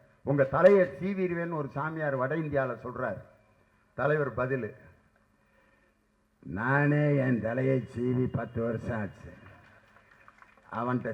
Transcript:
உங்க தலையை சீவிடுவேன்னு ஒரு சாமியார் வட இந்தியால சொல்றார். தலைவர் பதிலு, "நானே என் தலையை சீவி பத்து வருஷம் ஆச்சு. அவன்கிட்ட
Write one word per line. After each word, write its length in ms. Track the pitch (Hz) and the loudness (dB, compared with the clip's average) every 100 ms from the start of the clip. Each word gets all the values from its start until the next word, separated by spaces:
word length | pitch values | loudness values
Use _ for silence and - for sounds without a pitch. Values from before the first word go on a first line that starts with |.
| _ _ | _ _
உங்க 200 | 135 143 | -2 2
தலையை 440 | 131 147 180 202 180 | 2 8 8 8 4
சீவிடுவேன்னு 640 | - 190 190 180 170 170 | 0 -6 -2 -2 -2 -4
ஒரு 160 | 160 135 | -6 -6
சாமியார் 480 | 143 151 160 151 135 | -6 -6 -2 -2 0
வட 200 | 131 156 | -2 -2
இந்தியால 420 | 156 143 131 117 | 0 -2 -2 -4
சொல்றார். 340 | 123 120 123 92 - _ _ _ _ _ _ | -8 -6 -6 -6 -12 _ _ _ _ _ _
தலைவர் 420 | - 135 151 135 113 | -4 0 0 0 -2
பதிலு, 380 | 127 131 107 - - - _ _ _ _ _ _ _ _ _ _ _ _ _ _ | -2 -2 -6 -10 -20 -20 _ _ _ _ _ _ _ _ _ _ _ _ _ _
"நானே 720 | - 98 120 139 147 147 147 143 | -10 -4 0 2 4 4 4 2
என் 260 | 127 117 | 2 0
தலையை 480 | 110 123 131 131 107 117 | 0 -2 0 0 -2 -4
சீவி 300 | 123 127 127 | -2 0 -2
பத்து 300 | - 117 117 | -2 -6 -4
வருஷம் 380 | 117 110 - 113 | -4 -4 -4 -6
ஆச்சு. 340 | 98 - - - - - - - _ - _ - - _ - _ - | -6 -10 -20 -20 -20 -20 -20 -20 _ -20 _ -20 -20 _ -20 _ -12
அவன்கிட்ட 420 | 107 120 123 120 | -6 -2 -2 -4